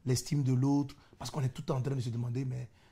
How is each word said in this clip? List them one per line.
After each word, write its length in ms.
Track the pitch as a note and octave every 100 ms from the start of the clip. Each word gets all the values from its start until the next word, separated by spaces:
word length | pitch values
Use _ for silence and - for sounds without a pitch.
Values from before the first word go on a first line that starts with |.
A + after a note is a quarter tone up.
| B2+
l'estime 360 | B2+ - D3
de 100 | C3
l'autre, 420 | B2+ C#3 C#3+ C#3 - - -
parce 120 | -
qu'on 120 | -
est 60 | C3
tout 140 | -
le 40 | -
temps 100 | C3+
en 60 |
train 140 | C3 C3+
de 40 |
se 100 | A#2+
demander, 340 | A#2 A#2+ A#2+
mais, 240 | C3 B2+ B2+ - -